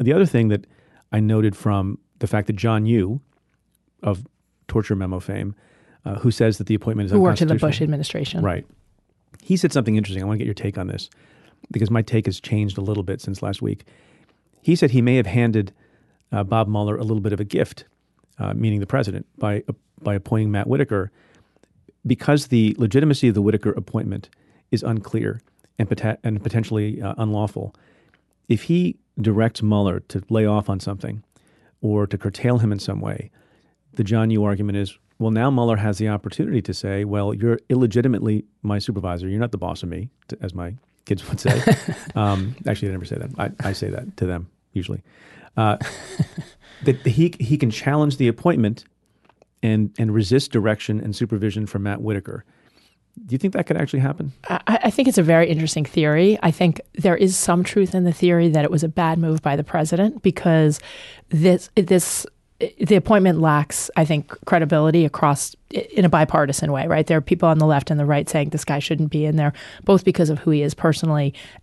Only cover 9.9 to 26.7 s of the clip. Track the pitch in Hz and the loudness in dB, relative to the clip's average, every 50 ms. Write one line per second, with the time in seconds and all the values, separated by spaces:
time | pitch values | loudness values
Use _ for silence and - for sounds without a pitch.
9.9 | 107 107 104 101 95 95 95 101 110 107 127 117 101 - - 101 101 101 92 92 | 2 0 0 -2 -4 -6 -6 -4 -4 -4 -4 -4 -6 -6 -6 -6 -6 -6 -6 -8
10.9 | 101 101 - - _ _ _ _ _ _ _ _ _ _ - - - - 113 101 | -8 -10 -12 -14 _ _ _ _ _ _ _ _ _ _ -12 -8 -4 -2 0 2
11.9 | 117 113 107 - - 110 104 - 95 - - - - 107 104 101 98 98 98 98 | 2 0 0 0 0 0 0 0 -4 -6 -6 -4 -2 -2 -2 -2 -4 -6 -4 -4
12.9 | 104 104 95 87 95 - - - 98 95 - 101 98 - - 107 104 104 - _ | -4 -4 -4 -6 -8 -8 -8 -10 -10 -6 -6 -6 -6 -4 -4 -6 -6 -6 -10 _
13.9 | _ _ _ _ _ _ _ _ _ _ _ _ _ _ - - 170 170 - 135 | _ _ _ _ _ _ _ _ _ _ _ _ _ _ 0 0 2 4 2 2
14.9 | 113 131 117 123 127 131 113 98 87 123 120 117 107 110 104 95 - _ _ _ | 4 4 4 4 4 2 2 2 2 2 2 2 2 0 -2 -4 -6 _ _ _
15.9 | _ _ _ _ _ _ _ - - 107 101 98 113 113 110 104 104 104 104 104 | _ _ _ _ _ _ _ -8 -6 -4 -2 0 0 0 0 0 0 -2 -2 -2
16.9 | 104 - 110 110 113 107 98 107 104 95 107 98 - - - - - - - _ | -2 -4 -2 -2 -2 -2 -2 -2 -2 -4 -4 -2 -2 -2 -2 -2 -4 -14 -20 _
17.9 | _ _ _ _ _ _ _ _ _ - 104 101 104 110 113 110 104 104 98 - | _ _ _ _ _ _ _ _ _ -8 -6 -4 -4 -2 0 0 0 -2 -2 -2
18.9 | - 135 120 101 95 101 104 _ _ - - 104 104 104 - - - - _ _ | -2 -2 -2 -2 -6 -8 -10 _ _ -6 -4 -2 -2 -2 -4 -8 -12 -12 _ _
19.9 | _ - - 104 101 98 - - 117 110 107 104 104 101 104 - 123 139 143 - | _ -8 -4 -4 -2 -2 -2 -2 0 0 0 0 0 0 0 0 0 0 0 0
20.9 | 110 98 92 101 - _ _ _ _ _ _ _ _ _ _ _ _ _ _ _ | 0 -2 -4 -4 -8 _ _ _ _ _ _ _ _ _ _ _ _ _ _ _
21.9 | _ _ - - 131 - - - 147 151 - - 131 117 110 107 - - 120 107 | _ _ -4 -2 -2 0 2 2 2 2 2 2 2 4 4 2 2 0 0 2
22.9 | 98 135 151 156 143 - - 123 101 104 101 104 107 104 - 104 - - 92 - | 2 2 4 2 2 2 2 2 4 4 2 2 2 0 0 -2 -4 -4 -6 -6
23.9 | - 110 - 95 98 104 - - _ _ _ _ _ _ _ - - 110 - - | -4 -4 -4 -4 -6 -8 -10 -14 _ _ _ _ _ _ _ -4 -4 -2 -2 -2
24.9 | 113 110 98 - - 113 110 104 107 117 - _ _ _ _ _ _ - 113 - | -4 -4 -4 -4 -6 -4 -4 -4 -6 -8 -10 _ _ _ _ _ _ -4 -2 -2
25.9 | - - - 107 113 - - 117 107 104 - - - 113 110 - | -2 -2 -2 -2 -4 -2 -4 -4 -4 -4 -4 -2 -2 -2 -2 -2